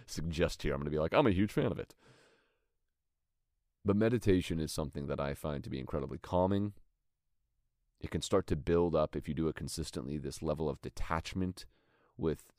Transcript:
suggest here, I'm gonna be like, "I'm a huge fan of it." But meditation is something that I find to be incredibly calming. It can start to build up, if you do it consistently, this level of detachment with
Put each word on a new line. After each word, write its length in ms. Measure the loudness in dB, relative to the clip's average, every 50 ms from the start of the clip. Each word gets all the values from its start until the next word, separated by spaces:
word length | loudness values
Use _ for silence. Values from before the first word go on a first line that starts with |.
| -16
suggest 580 | -10 -8 -6 -4 -4 0 2 2 0 0 -2 -2
here, 100 | -2 -2
I'm 60 | 0
gonna 80 | -2 -2
be 100 | 0 0
like, 140 | 0 4 4
"I'm 140 | 6 6 6
a 40 |
huge 200 | 6 4 2 2
fan 200 | 2 0 0 0
of 80 | 0 -2
it." 160 | -6 -10 -14 _ _ -20 -20 _ _ _ _ _ _ _ _ _ _ _ _ _ _ _ _ _ _ _ _ _ _ _ _ _ _ _ _ _ _ _ _ _ _
But 100 | 2 2
meditation 640 | 4 4 4 2 4 4 6 6 6 4 2 -2 -2
is 140 | -2 -2 -2
something 340 | -4 -4 -4 -6 -8 -6 -4
that 120 | -4 -2
I 140 | -2 -4 -4
find 300 | -4 -4 -4 -4 -4 -6
to 60 | -6
be 100 | -6 -6
incredibly 380 | -6 -4 -4 -4 -4 -4 -8 -10
calming. 560 | -8 -2 2 2 4 4 2 2 0 -2 -6 -10 -18 _ _ _ _ _ _ _ _ _ _ _ _ _ _ _ _ _ _ _ _ _ _ _
It 120 | -10 -4
can 100 | -4 -4
start 240 | -2 2 2 2 2 2
to 80 | -2
build 400 | -2 2 2 4 4 4 4 4
up, 200 | 2 2 2 0
if 120 | -4 -6 -4
you 60 | -4
do 140 | 0 0 -2
it 80 | -2
consistently, 600 | -2 -6 -8 -6 -6 -6 -6 -6 -8 -6 -6 -6 -6
this 260 | -6 -8 -8 -6 -4
level 260 | -4 -2 0 0 -2
of 120 | -2 -4
detachment 840 | -8 -10 -6 -6 -4 -2 -2 -4 -4 -4 -4 -4 -4 -4 -4 -8 -14 -18 -20 _ _ _ _ _ _ _ _
with 360 | -4 -2 -2 -2 -2 -6 -16 _